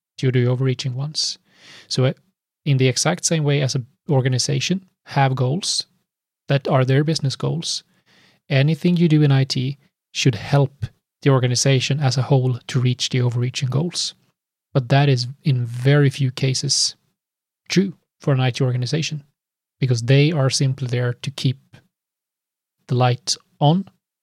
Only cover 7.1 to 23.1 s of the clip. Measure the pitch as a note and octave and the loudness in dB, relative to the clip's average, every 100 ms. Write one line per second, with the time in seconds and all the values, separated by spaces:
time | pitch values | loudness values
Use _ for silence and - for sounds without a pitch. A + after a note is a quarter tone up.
7.1 | D3+ C3+ - C#3 D3 - - - _ _ | -2 -4 -4 -6 -4 -6 -8 -12 _ _
8.1 | _ _ _ _ C#3 C#3+ D#3+ F3+ F3 E3+ | _ _ _ _ 0 2 2 0 2 4
9.1 | D3+ D3 C3+ C3+ C3 B2+ C#3 _ _ _ | 4 4 4 2 -2 -6 -8 _ _ _
10.1 | - C#3 A2 - C#3+ C3+ - - - _ | -2 0 0 0 0 0 -2 -12 -12 _
11.1 | _ C#3+ C3 B2 B2 C#3 C3 - C#3+ C3+ | _ 0 2 2 0 2 0 0 0 0
12.1 | B2+ B2 C#3 B2+ B2 - C3 B2 B2 - | -2 2 2 2 -2 -4 -2 0 -2 -2
13.1 | C3 B2 A#2+ B2 - C3 C3+ E3+ - - | -2 -2 -2 -4 -4 -2 -2 -2 -4 -8
14.1 | - _ _ _ _ _ C#3 A#2 C3+ C#3+ | -10 _ _ _ _ _ -4 2 2 4
15.1 | B2+ B2 - D#3 B2+ A#2+ B2 B2+ D3 C#3+ | 2 -2 -4 -2 0 -2 -2 2 4 4
16.1 | C#3 C3 - C3+ B2+ C#3 - - - _ | 2 -4 -2 -2 -2 -2 -2 -2 -6 _
17.1 | _ _ _ _ _ - F3 G3 - _ | _ _ _ _ _ -2 0 0 -4 _
18.1 | _ - C3 B2+ A#2+ C3 B2 B2 D3+ D3+ | _ -2 0 0 0 -2 -2 -2 -4 -4
19.1 | D3+ - _ _ _ _ _ B2+ A#2+ A#2 | -8 -14 _ _ _ _ _ -2 0 2
20.1 | C3+ D3 E3 C3 - C#3 C3 B2 B2 B2 | 4 4 2 0 0 -2 -2 -4 -2 -2
21.1 | A#2+ - - C3 B2+ _ - _ _ _ | -4 -10 -4 -4 -4 _ -20 _ _ _
22.1 | _ _ _ _ _ _ _ - B2 B2 | _ _ _ _ _ _ _ -4 0 2